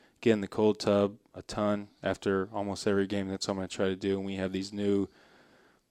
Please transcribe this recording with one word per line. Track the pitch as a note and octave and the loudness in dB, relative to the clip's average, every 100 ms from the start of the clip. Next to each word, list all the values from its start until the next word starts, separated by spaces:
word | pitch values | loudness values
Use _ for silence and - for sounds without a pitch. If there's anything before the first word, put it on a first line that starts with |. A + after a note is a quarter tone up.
| _ _ | _ _
get | A#2+ | 2
in | G#2+ | 2
the | G2 | 0
cold | - G#2+ G#2 | 2 2 4
tub | - G2+ G2+ G#2 _ | 2 4 2 -2 _
a | F2+ | -18
ton | - - G#2 G#2 G2+ _ | -10 -2 0 -2 -6 _
after | G2 F#2 G#2 G2 F#2+ | -4 -2 0 0 -2
almost | A2 G2+ F#2+ A2 | -4 -4 -2 0
every | G2 G2 | 2 2
game. | G2+ F#2+ | 0 -2
That's | G2 - | -4 -4
what | |
I'm | G2 | -4
gonna | F#2 | -4
try | - F#2+ | -2 -2
to | F#2+ | 0
do. | G2+ G2 | 0 0
And | G2 | -2
we | F#2+ | -4
have | F#2 | -2
these | F#2+ G2 | -4 -4
new, | G#2 G2+ G2+ F#2+ - - _ _ _ _ _ _ | -2 2 2 0 -6 -20 _ _ _ _ _ _